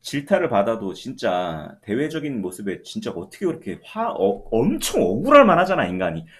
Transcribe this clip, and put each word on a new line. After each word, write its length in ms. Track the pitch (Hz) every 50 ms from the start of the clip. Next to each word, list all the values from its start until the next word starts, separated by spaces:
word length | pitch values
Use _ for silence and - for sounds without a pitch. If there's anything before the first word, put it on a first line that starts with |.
질타를 480 | _ - - 143 143 - 202 185 175 156
받아도 440 | 117 101 101 110 113 110 104 95 85
진짜 840 | - - 117 131 - - 107 90 90 90 87 80 78 76 - - _
대외적인 600 | _ - 104 123 147 156 160 160 147 151 135 113
모습에 420 | 95 90 - - 104 98 90 82 -
진짜 280 | - - 110 110 120
어떻게 340 | - 85 90 - - - 202 175
그렇게 320 | 156 160 - 101 87 - -
화-, 280 | - - 214 226 233
어, 360 | - - 95 98 98 - - -
엄청 500 | - 113 123 202 302 330 - - - -
억울할 440 | - - 196 117 170 262 294 285 262
만하잖아, 400 | 208 175 165 185 - 190 165 120
인간이. 400 | 90 - 92 92 87 82 82 - - - -